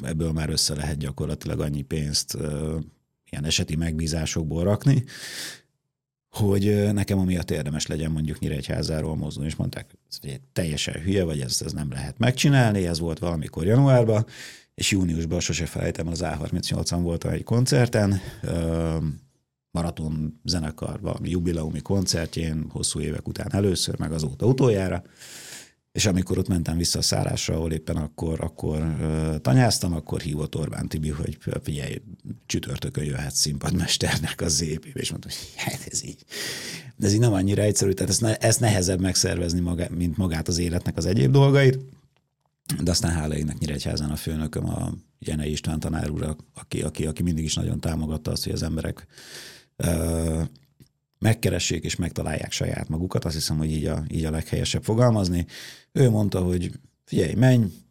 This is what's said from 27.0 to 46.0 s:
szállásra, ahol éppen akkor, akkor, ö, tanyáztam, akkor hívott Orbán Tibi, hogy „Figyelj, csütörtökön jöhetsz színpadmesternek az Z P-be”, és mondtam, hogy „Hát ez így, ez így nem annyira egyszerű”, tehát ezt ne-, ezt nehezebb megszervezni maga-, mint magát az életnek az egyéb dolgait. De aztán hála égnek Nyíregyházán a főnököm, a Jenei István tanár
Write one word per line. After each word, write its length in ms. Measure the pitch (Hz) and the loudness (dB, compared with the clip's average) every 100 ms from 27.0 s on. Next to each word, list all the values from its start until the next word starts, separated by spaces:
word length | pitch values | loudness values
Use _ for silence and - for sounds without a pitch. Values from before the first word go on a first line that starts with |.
szállásra, 540 | - 98 - - - 80 | 0 0 0 -2 -2 -2
ahol 160 | 82 | 0
éppen 240 | 78 - 80 | -4 -2 -2
akkor, 440 | 76 - 82 80 | -4 -4 -4 -2
akkor, 540 | 82 - 80 78 80 76 | -4 -4 -4 -2 -2 -2
ö, 340 | 80 78 80 76 | 0 0 0 0
tanyáztam, 520 | - 131 120 - 92 | 4 6 6 4 0
akkor 280 | 80 - 76 | -2 -4 -6
hívott 340 | - 73 78 - | -4 -4 -4 -4
Orbán 320 | 76 - 73 | -4 -4 -4
Tibi, 220 | 80 76 | -2 -2
hogy 280 | 73 76 - - - | -2 -4 -6 -6 -6
„Figyelj, 380 | - 71 - - - - - - - | -4 -6 -6 -8 -12 -16 -14 -14 -6
csütörtökön 580 | - - 69 73 - | -4 -4 -6 -4 -4
jöhetsz 360 | 73 67 71 - | -4 -4 -2 0
színpadmesternek 1000 | 73 71 76 90 85 - 85 - 78 - | 0 0 0 0 2 2 2 0 -2 -2
az 140 | 87 82 | 0 0
Z 80 | |
P-be”, 360 | 80 78 - - | 0 -4 -6 -6
és 100 | - | -6
mondtam, 220 | 82 - | -6 -8
hogy 220 | - - - | -12 -12 -8
„Hát 240 | - - - | -6 -6 -8
ez 120 | - | -8
így, 220 | - - - - - - - - - - | -8 -14 -14 -10 -8 -8 -10 -12 -12 -2
ez 140 | 101 | 2
így 60 | 107 | 4
nem 140 | 120 | 4
annyira 280 | 95 98 101 | 4 2 4
egyszerű”, 300 | 104 98 101 | 4 4 2
tehát 200 | 95 92 | 0 0
ezt 100 | 92 | 2
ne-, 140 | 110 110 | 0 2
ezt 240 | 117 110 | 2 4
nehezebb 400 | 117 101 90 92 | 4 4 2 2
megszervezni 580 | 92 90 92 87 87 87 | 2 2 2 0 0 0
maga-, 300 | 87 87 87 85 | 0 0 -2 0
mint 220 | 90 76 | 0 2
magát 300 | 92 80 80 | 0 0 -2
az 100 | 85 | 0
életnek 400 | 87 85 - - | 0 0 -2 -2
az 80 | 82 | 2
egyéb 260 | 107 131 | 4 6
dolgait. 480 | 135 139 139 131 131 - - _ _ _ _ _ _ - 73 | 6 6 8 6 4 -2 -20 _ _ _ _ _ _ -6 -2
De 80 | 82 | 0
aztán 200 | 87 85 | 2 0
hála 240 | 82 78 76 | 0 -2 -2
égnek 200 | 76 67 | -4 -4
Nyíregyházán 520 | 76 73 82 78 76 | -4 -4 -4 -2 -2
a 60 | 76 | -4
főnököm, 540 | 80 78 78 - 85 | -4 -4 -4 -4 -4
a 240 | 80 85 - - - | -2 -4 -6 -12 -12
Jenei 320 | - 78 76 | -6 -4 -2
István 280 | 76 80 78 | -4 -2 -2
tanár 300 | 78 78 | -2 -2